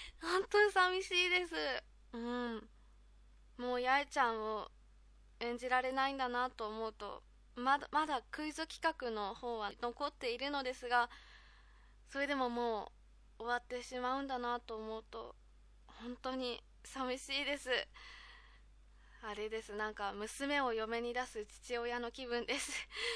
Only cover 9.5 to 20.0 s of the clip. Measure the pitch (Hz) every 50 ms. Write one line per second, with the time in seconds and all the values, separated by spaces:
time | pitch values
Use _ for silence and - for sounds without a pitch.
9.5 | 233 220 208 202 202 - 240 240 233 - 285 285 - - 269 233 233 247 269 285
10.5 | 285 277 269 254 254 - 254 240 247 240 240 240 - - - - - - - -
11.5 | - - - - - - - - - - - - - 277 277 277 285 269 254 240
12.5 | 240 240 240 233 220 208 - - - - - - - - - - - - 226 240
13.5 | 240 240 - - 247 247 240 - 254 247 247 247 262 277 277 269 262 247 247 240
14.5 | 240 240 - - 226 220 220 220 220 220 - - - 226 - - - - - -
15.5 | - - - - - - - - - - 226 240 247 - - 254 262 262 254 247
16.5 | 233 - - - - - - - - 269 254 254 247 269 - - 269 277 285 269
17.5 | 285 277 - 254 247 - - - - - - - - - - - - - - -
18.5 | - - - - - - - - - - - - - - 233 214 208 208 214 214
19.5 | 220 220 220 - 202 208 214 214 214 214